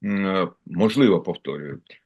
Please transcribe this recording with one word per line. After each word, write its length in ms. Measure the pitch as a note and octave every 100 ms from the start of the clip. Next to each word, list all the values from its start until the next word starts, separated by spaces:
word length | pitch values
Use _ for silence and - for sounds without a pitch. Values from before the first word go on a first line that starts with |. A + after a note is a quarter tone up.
м, 220 | G2+ G2+ G2
е, 220 | F#2+ F2 - -
можливо, 560 | F2 A2 A#2+ B2+ F2
повторюю, 580 | - E2+ - C#2+ D2 C#2 - -